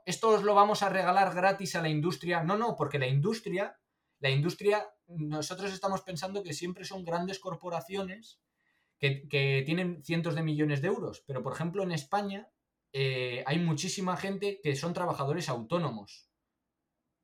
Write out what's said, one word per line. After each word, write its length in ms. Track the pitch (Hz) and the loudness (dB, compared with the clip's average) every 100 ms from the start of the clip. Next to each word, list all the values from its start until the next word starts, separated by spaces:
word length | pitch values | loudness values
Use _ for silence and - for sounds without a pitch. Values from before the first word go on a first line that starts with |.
| - | -8
esto 240 | 165 226 | 2 6
os 140 | 214 | 6
lo 120 | 202 202 | 6 8
vamos 280 | 208 208 | 8 6
a 60 | 196 | 2
regalar 440 | 185 185 185 190 | 2 4 6 4
gratis 420 | 170 190 196 190 175 | 4 4 4 -2 0
a 60 | |
la 80 | 160 | 0
industria". 540 | 151 160 135 170 170 | 2 0 -2 -2 0
No, 140 | 160 208 | 2 0
no, 180 | 220 - | 0 0
porque 220 | 139 143 | -2 0
la 80 | 127 | 2
industria, 720 | 135 180 226 190 180 202 - _ _ _ _ | 2 2 -2 -4 -4 -4 -6 _ _ _ _
la 100 | 135 | 0
industria, 580 | 135 160 170 202 208 208 _ _ | 2 0 2 2 2 0 _ _
nosotros 680 | 170 151 156 151 180 196 | -6 -4 -4 -4 -6 -6
estamos 280 | 190 196 190 | -2 -2 -2
pensando 420 | - 170 190 202 | -4 -8 -6 -6
que 100 | 180 | -6
siempre 320 | 143 175 180 185 | -6 -6 -8 -10
son 180 | 196 | -10
grandes 360 | 170 170 180 190 | -4 -4 -4 -6
corporaciones 1000 | 185 165 180 165 165 196 185 202 - - _ _ _ _ _ _ | -10 -10 -8 -8 -6 -6 -6 -10 -18 -20 _ _ _ _ _ _
que, 300 | 143 139 151 | -2 -2 -2
que 360 | 143 139 135 135 | 0 2 2 0
tienen 360 | 170 180 165 | 0 -2 -4
cientos 320 | - 170 170 | -2 -2 0
de 100 | 156 | -2
millones 380 | 160 151 151 143 | 0 2 2 2
de 60 | 170 | 0
euros, 380 | 226 143 104 - | -2 -4 -10 -8
pero, 160 | 131 | -6
por 80 | 127 | -4
ejemplo, 320 | - 175 190 | -4 -4 -2
en 80 | 190 | -2
España, 560 | 160 - 202 202 196 - _ _ _ _ | -2 -2 -2 -2 -8 -14 _ _ _ _
eh, 500 | 135 135 131 127 123 135 | -2 0 0 -2 -4 0
hay 140 | 170 | 2
muchísima 560 | 170 143 185 196 185 180 | 2 0 -2 -2 -2 -2
gente 460 | 196 196 202 196 | -2 -2 -4 -2
que 140 | 147 135 | -2 -2
son 160 | 170 | -2
trabajadores 560 | 175 175 - 139 165 156 | -2 -2 0 -2 -2 -2
autónomos, 800 | 123 113 175 147 110 98 - _ _ _ _ _ _ _ _ _ _ | -4 -2 -2 0 -4 -12 -20 _ _ _ _ _ _ _ _ _ _